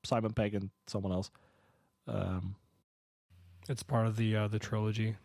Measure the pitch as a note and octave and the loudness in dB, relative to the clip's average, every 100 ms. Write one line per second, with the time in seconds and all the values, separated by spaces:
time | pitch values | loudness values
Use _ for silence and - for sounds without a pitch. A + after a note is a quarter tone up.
0 | - A#2+ A2 A2 G#2 G2+ G2 - - G#2 | 0 2 2 2 0 0 -4 -10 -8 -4
1 | G2 F#2 G2 - - _ _ _ _ _ | 0 0 -2 -8 -20 _ _ _ _ _
2 | - G#2+ F#2 F#2 F#2+ G2 _ _ _ _ | -6 -2 -2 -2 -4 -8 _ _ _ _
3 | _ _ _ - - - - C3 - B2 | _ _ _ -20 -20 -14 -8 -8 0 2
4 | A2+ G#2+ A2 G#2+ G#2 G#2+ - G#2+ A2 G#2+ | 2 2 2 2 2 0 -2 0 0 0
5 | A2 G#2+ | 0 -2